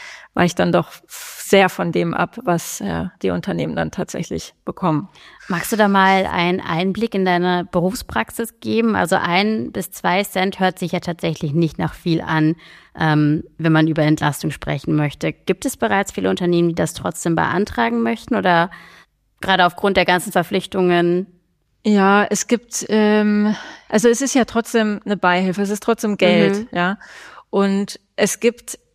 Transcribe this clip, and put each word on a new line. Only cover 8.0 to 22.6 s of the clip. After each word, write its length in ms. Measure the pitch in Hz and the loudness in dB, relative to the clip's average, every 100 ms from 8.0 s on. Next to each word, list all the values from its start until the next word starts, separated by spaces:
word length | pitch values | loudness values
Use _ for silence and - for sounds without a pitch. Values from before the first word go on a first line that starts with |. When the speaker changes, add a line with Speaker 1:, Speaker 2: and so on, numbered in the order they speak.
| - 226 226 - 233 - | -6 -4 -4 -6 -10 -8
Speaker 2:
geben? 340 | 220 214 226 | -4 0 2
Also 220 | 202 175 190 | 2 2 0
ein 560 | 175 175 208 220 240 | 2 0 0 -2 -4
bis 200 | 208 - | -8 -10
zwei 320 | - 180 180 | -6 -2 0
Cent 360 | 202 190 190 185 | -2 -2 -2 0
hört 180 | 185 175 | -2 0
sich 140 | 180 | -4
ja 80 | 180 | -4
tatsächlich 540 | - 170 165 156 151 | -6 -6 -4 -4 -4
nicht 240 | 156 160 - | 0 0 -2
nach 160 | 165 | -6
viel 260 | - 175 165 | -4 -2 -2
an, 340 | - 160 156 165 - - - - | 0 0 2 0 -8 -20 -14 -2
ähm, 460 | 160 151 147 151 - - | 2 4 2 0 -4 -4
wenn 160 | 160 | 2
man 160 | 156 160 | 4 2
über 140 | 156 | 2
Entlastung 480 | 151 151 151 - 156 | 2 2 0 -2 -6
sprechen 440 | - - 147 - | -6 -6 -6 -2
möchte. 380 | 151 147 - 156 | 0 0 -2 -6
Gibt 320 | 151 - 185 | -6 -4 -4
es 140 | 269 - | -4 -4
bereits 340 | 226 202 202 | -2 0 -2
viele 160 | - 190 | -4 -2
Unternehmen, 400 | 190 175 170 170 | 0 0 2 2
die 60 | |
das 180 | 170 165 | 0 -4
trotzdem 420 | - 180 - 175 | -4 -8 -6 -2
beantragen 680 | 165 165 180 208 - 233 233 | 0 0 -2 -4 -2 -2 0
möchten 320 | 233 233 - | -2 -4 -4
oder 360 | 220 190 170 175 - - - _ _ _ - | 0 2 4 2 -4 -20 -20 _ _ _ -8
gerade 260 | 185 185 180 | 0 4 4
aufgrund 320 | - 202 190 | 2 0 2
der 80 | 180 | 2
ganzen 260 | 180 190 | 2 0
Verpflichtungen? 920 | 180 170 190 - 196 180 175 175 180 190 _ _ _ _ _ | -2 0 -2 -4 0 2 4 2 0 -2 _ _ _ _ _
Speaker 1:
Ja, 400 | 214 202 196 202 | 2 4 6 4
es 220 | 208 214 - | 2 -2 -2
gibt, 400 | 226 | -4